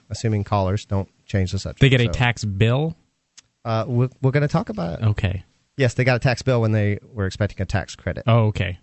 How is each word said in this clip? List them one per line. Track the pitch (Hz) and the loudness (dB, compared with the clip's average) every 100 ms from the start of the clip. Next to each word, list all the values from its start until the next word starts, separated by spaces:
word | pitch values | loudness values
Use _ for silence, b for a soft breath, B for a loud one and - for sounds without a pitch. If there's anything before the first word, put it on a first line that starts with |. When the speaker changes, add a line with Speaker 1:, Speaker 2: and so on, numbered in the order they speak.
| _ | _
Speaker 1:
assuming | - 113 104 | -6 -2 -2
callers | 98 104 92 101 | 0 0 0 -2
don't | - 98 92 _ | -2 -4 -4 _
change | - 101 90 | -4 -2 0
the | 98 | -4
subject. | 78 - | -6 2
Speaker 2:
They | 143 | 4
get | 127 | 4
a | |
Speaker 1:
So | 117 | 2
Speaker 2:
tax | 95 120 113 | 2 0 0
bill? | 107 98 110 131 160 - _ _ _ - _ _ | -4 0 2 2 -2 -6 _ _ _ -20 _ _
Speaker 1:
Uh, | 117 113 113 | -4 -4 0
we're, | 120 127 - | 0 0 0
we're | 131 | 0
gonna | 143 143 | 2 0
talk | 165 - | 0 -2
about | 214 170 - | -6 -6 -2
it. | 107 | 0
Speaker 2:
Okay. | 104 90 92 - _ _ - | 0 -2 -4 -10 _ _ -2
Speaker 1:
Yes, | 123 | 0
they | - | 2
got | 127 123 | 2 2
a | |
tax | 135 117 | 2 0
bill | - 120 | 0 2
when | 113 | 2
they | 110 104 104 - | 2 2 -2 -6
were | 110 | -6
expecting | 95 - 101 - | -4 -2 -4 -2
a | |
tax | 92 98 - - | -4 -2 -4 -8
credit. | - 78 - | -8 -4 2
Speaker 2:
Oh, | 117 107 | 4 4
okay. | - 92 90 | 0 -4 -6